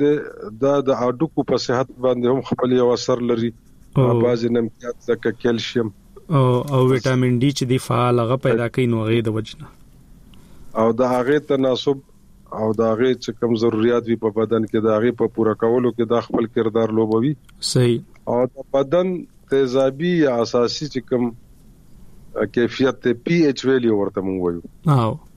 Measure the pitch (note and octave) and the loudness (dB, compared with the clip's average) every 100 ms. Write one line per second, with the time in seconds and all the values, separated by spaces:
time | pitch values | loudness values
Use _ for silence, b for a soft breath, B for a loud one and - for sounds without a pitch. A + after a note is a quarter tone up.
0 | C#3+ D3 - - G#2 A2 C#3 C#3+ C3 A#2+ | 0 0 -4 -14 -16 -4 0 2 0 0
1 | B2 A#2+ D#3+ - C3+ B2 - B2 C3 - | 0 -2 -4 -2 -2 -2 0 -2 -2 -4
2 | B2+ B2 A#2+ C3 - - B2+ B2 B2 A#2+ | -2 0 0 0 -2 -4 0 2 2 2
3 | - B2 A#2+ A#2 A#2 - - - - C#3+ | 0 -2 0 -2 -2 -6 -16 -20 -6 0
4 | B2+ A#2 A#2+ A#2+ A#2 A#2+ A2+ - A#2+ - | 2 2 2 0 0 0 -2 -6 -16 -10
5 | - A2+ A#2+ A2 B2 A2+ - B2 A2 - | -4 -2 -2 -2 -2 -2 -2 -4 -4 -6
6 | - - - C#3+ B2+ B2 C#3+ C3+ B2+ B2+ | -20 -18 -2 0 2 0 0 2 2 2
7 | C3 B2+ B2+ B2 C#3+ C#3 B2+ B2+ - A#2+ | 0 0 2 2 0 0 0 -2 0 0
8 | B2 A#2+ A2+ C3+ C3+ A#2 A#2 - B2 A2+ | 2 2 2 0 0 0 -2 0 0 0
9 | A2 A#2 A2+ A2 G#2+ - - - - - | 0 0 0 -4 -6 -12 -20 -20 -20 -20
10 | - - - - - - - A2+ A2+ A2+ | -20 -20 -20 -20 -20 -20 -8 0 0 2
11 | B2+ B2 B2 D3+ D3 C3+ C3 A#2+ - C#3 | 0 0 0 0 0 0 0 0 -2 -4
12 | - - - - - - A2 G#2+ A2+ A2 | -6 -20 -20 -20 -14 -4 -2 0 0 2
13 | C3 A#2+ - G#2+ A#2+ A2+ A#2 A2 A#2 A#2+ | 0 0 -4 -4 -2 0 0 2 2 2
14 | A2 A2+ A2 G#2 A2 A2+ A2 A2 A2 G#2+ | 0 -2 -2 -2 0 0 0 0 2 2
15 | A#2+ A2+ A#2 - A2 G#2+ A2+ B2 B2 A2+ | 2 0 -2 0 0 0 0 2 0 -2
16 | A2+ A#2 A2 B2 A2 - A2 A2 A2+ A2 | 0 0 0 -2 -2 0 0 0 0 2
17 | A2 A2 C3+ D3+ - - - C3+ B2 A#2 | 2 2 0 -2 -8 -10 -4 2 2 2
18 | - - - A#2+ B2+ - - C3+ C3+ E3+ | -4 -12 -4 0 -2 -4 -4 -2 0 0
19 | F#3 F3+ - - - C3+ C3 C3 C3+ C3+ | 0 -4 -10 -20 -2 0 2 2 0 0
20 | F3 F3 C#3+ A#2 A2+ B2 A#2 - D3+ B2+ | -2 2 2 2 0 0 0 -2 -8 -8
21 | - B2 A#2+ A#2+ - - - - - - | -4 -2 -2 -4 -16 -20 -20 -20 -20 -20
22 | - - - A2 A2 - A#2+ - C3 - | -20 -20 -12 -6 -4 0 -2 0 -2 0
23 | B2+ A#2 - F3 D3+ B2+ B2+ C3 A#2 G#2 | -2 -2 0 2 2 0 0 2 2 0
24 | F#2+ - F#2+ F#2+ F2+ E2+ - - D#3+ C3+ | 0 -4 -4 -2 -2 -4 -8 -6 0 2
25 | A2+ C#3 - | 0 -4 -10